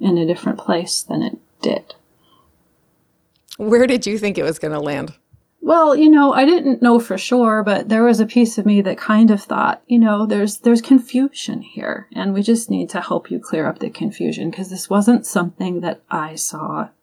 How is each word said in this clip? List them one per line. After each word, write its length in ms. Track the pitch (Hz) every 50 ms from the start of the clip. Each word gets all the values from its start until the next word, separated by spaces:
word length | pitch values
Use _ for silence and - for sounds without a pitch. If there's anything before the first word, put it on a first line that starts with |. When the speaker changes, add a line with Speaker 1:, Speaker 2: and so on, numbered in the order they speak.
Speaker 1:
in 180 | - 190 175 175
a 80 | 165
different 320 | 160 175 180 - 202 - -
place 440 | - - 190 170 180 190 - - -
than 200 | - - 156 -
it 160 | - - - - _ _ _ -
did. 320 | - - - - - - _ _ _ _ _ _ _ _ _ _ _ _ _ _ _ _ _ _ _ _ _ _ _ _ _ _ _ _ _ _ _ - -
Speaker 2:
Where 280 | 214 214 220 233 254
did 200 | 262 254 247 -
you 120 | 208 208 220
think 200 | 208 202 190 175
it 40 | 151
was 160 | 147 160 -
gonna 220 | - 156 151 147
land? 340 | 147 147 143 139 131 156 - _ _ _ _ _ _ _ _ _
Speaker 1:
Well, 340 | - 294 320 339 320 302 277
you 140 | 294 311 311
know, 240 | 311 294 285 277 254
I 140 | - 269
didn't 340 | 285 359 349 302 277 254 233
know 180 | 240 240 233 240
for 200 | 233 - 185 196
sure, 440 | - - 247 247 240 226 220 220 208
but 280 | 202 202 180 - 208
there 120 | 214 220 233
was 160 | 240 233 202
a 80 | 220
piece 300 | 220 - 247 240 226 -
of 80 | - 196
me 160 | 214 208 202
that 160 | 196 190 -
kind 340 | - - - 214 214 233 214
of 120 | 214 202 -
thought, 400 | - - - - 135 - - _
you 120 | - 240 240
know, 260 | 226 220 208 208 220
there's, 340 | 214 214 202 202 214 208 -
there's 220 | - 233 240 226
confusion 800 | 233 - 269 254 - - - 247 269 277 - - - - - -
here, 480 | - - - - - - - - - - -
and 180 | - 185 196 196
we 100 | 196 202
just 280 | 214 233 226 226 -
need 180 | 202 185 175 175
to 100 | - 185
help 300 | 175 - 180 170 - -
you 80 | 180 175
clear 280 | - - - 160 151 156
up 100 | 160 -
the 120 | - -
confusion, 600 | - - 165 - - - 170 156 156 - - 165
'cause 200 | - 185 190 185
this 180 | 185 185 - -
wasn't 380 | 190 202 202 226 247 - -
something 540 | - - 190 175 170 - - 190 185 180 175
that 200 | 175 175 - - _ -
I 240 | 175 165 156 156 160
saw 540 | 156 - - - 151 156 160 151 156 160 - _ _